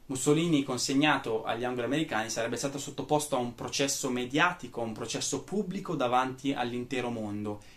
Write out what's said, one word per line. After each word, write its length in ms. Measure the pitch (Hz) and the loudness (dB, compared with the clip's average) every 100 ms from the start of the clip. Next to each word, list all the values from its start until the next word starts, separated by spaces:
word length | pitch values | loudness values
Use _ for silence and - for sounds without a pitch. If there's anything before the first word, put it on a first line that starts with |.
| - | -8
Mussolini, 540 | 131 147 151 170 147 | 0 4 4 6 4
consegnato 800 | 135 123 - 135 151 135 120 110 | 2 -2 2 4 4 4 0 -2
agli 220 | 110 117 123 | -2 -2 -2
angloamericani, 640 | 123 117 147 160 110 113 | -2 0 0 0 0 0
sarebbe 260 | 117 113 120 | -2 -2 -2
stato 240 | 139 143 | -4 -4
sottoposto 560 | - - 135 151 - 127 | -6 -6 0 2 2 0
a 40 | |
un 140 | 120 | 0
processo 560 | 120 120 - 139 - 135 | -4 -4 0 0 0 0
mediatico, 720 | 123 123 143 175 175 120 117 | 0 0 4 2 2 -8 -6
a 60 | 113 | -6
un 80 | |
processo 500 | 107 113 131 - 127 | -4 -4 -4 -2 -4
pubblico 520 | - 202 185 190 - 151 | -2 -2 -2 -4 -4 0
davanti 580 | 123 123 131 131 139 | 4 4 2 0 -2
all'intero 560 | 135 120 123 120 127 120 | -2 -2 -4 -4 -2 -2
mondo, 520 | 117 104 104 104 104 - | -4 -4 -4 -4 -6 -12